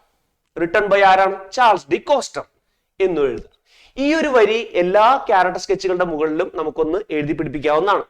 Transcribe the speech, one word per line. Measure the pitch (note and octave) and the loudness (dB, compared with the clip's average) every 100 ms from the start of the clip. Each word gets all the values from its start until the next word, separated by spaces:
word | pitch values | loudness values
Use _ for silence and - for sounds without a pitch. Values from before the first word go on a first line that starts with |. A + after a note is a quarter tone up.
| _ _ _ _ _ D#3+ | _ _ _ _ _ -6
written | E3+ G#3+ G3+ | -2 -2 0
by | G3 | 4
ആരാണ്? | F#3+ F#3 F#3+ G3 - | 6 4 2 -2 -8
ചാൾസ് | C4 A#3+ F#3+ - | 0 2 2 -2
ഡി | G#3 | -6
കോസ്റ്റർ | - C#4 - - - _ _ _ _ - | 0 -2 -2 -10 -14 _ _ _ _ -2
എന്നും | F#3+ D#3+ C3+ | -2 0 -2
എഴുതുക. | A2+ - _ _ _ _ - | -2 -12 _ _ _ _ -4
ഈ | C#4+ | 0
ഒരു | D#4+ D4+ | 0 2
വരി | B3+ G#3 A3+ G#3+ | 2 2 2 -2
എല്ലാ | - F3+ G3+ A3+ C4+ - | -2 0 4 4 2 2
ക്യാരക്ടർ | G3 D#3+ F3 | 2 2 -2
സ്കെച്ചുകളുടെ | - F#3+ F#3+ F3+ F3 | -4 -4 -2 -2 -2
മുകളിലും | D3+ D#3 D#3 F#3 E3+ | -2 -2 -2 -4 -6
നമുക്കൊന്ന് | D#3 D#3+ D#3 F#3 - | -6 -4 -4 -4 -4
എഴുതി | D3+ D3 | -6 -4
പിടിപ്പിക്കാവുന്നതാണ് | D3+ D3+ D3 D3 D3+ G3+ E3+ | -6 -6 -4 0 0 0 -2